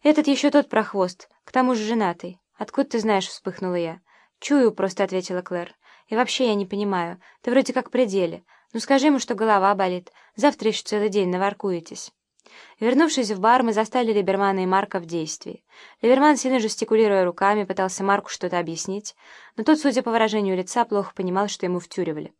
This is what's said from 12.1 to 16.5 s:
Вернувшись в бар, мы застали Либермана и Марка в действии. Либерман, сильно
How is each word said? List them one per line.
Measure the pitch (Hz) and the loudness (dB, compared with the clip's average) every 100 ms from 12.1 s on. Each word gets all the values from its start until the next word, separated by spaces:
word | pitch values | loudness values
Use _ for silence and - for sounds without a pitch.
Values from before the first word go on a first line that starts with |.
| _ _ _ _ - - _ | _ _ _ _ -20 -20 _
Вернувшись | 220 277 320 294 214 | 0 4 2 2 -2
в | 202 | 2
бар, | 208 254 | 4 4
мы | 233 | 4
застали | 208 214 254 233 | 0 0 -2 0
Либермана | 208 190 196 196 190 | 0 0 0 0 0
и | 185 | 0
Марка | 190 202 190 | 0 0 -6
в | 170 | -6
действии. | 170 160 - - - _ - - _ | -6 -6 -10 -14 -16 _ -20 -20 _
Либерман, | 233 262 294 269 | 4 6 6 4
сильно | 262 | 2